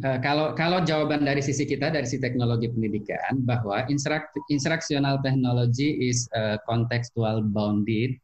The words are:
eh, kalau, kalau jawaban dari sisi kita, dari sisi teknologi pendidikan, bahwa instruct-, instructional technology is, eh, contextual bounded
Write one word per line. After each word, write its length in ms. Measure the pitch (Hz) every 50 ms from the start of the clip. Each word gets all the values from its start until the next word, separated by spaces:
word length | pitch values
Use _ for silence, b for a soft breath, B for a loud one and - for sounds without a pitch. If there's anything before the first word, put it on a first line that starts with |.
| 135
eh, 160 | 135 131 127
kalau, 320 | 127 143 147 151 156 151
kalau 320 | 120 - 160 170 180 185 170
jawaban 400 | 151 160 151 151 147 151 147 147
dari 160 | 139 139 139
sisi 240 | 135 147 131 127 143
kita, 320 | - 139 135 139 156 160
dari 80 | 147 127
sisi 160 | 123 123 123
teknologi 480 | 127 120 123 127 123 117 117 110 117
pendidikan, 720 | 113 - 113 110 107 104 101 - - 85 82 85 92 123 135 120
bahwa 400 | 117 120 120 113 101 98 110 131
instruct-, 480 | 123 143 143 139 147 151 156 - - - - - -
instructional 640 | 147 143 139 165 165 165 - - 151 139 143 139 139 139 135
technology 880 | 135 131 135 127 123 123 123 120 120 117 127 143 151 - - 127 127
is, 160 | 123 123 120 - -
eh, 240 | 113 107 107 107 107 -
contextual 720 | - 117 120 113 117 120 120 120 - - 117 113 107 110 110
bounded 800 | 107 107 101 107 104 104 104 104 104 113 113 107 120 131 127 -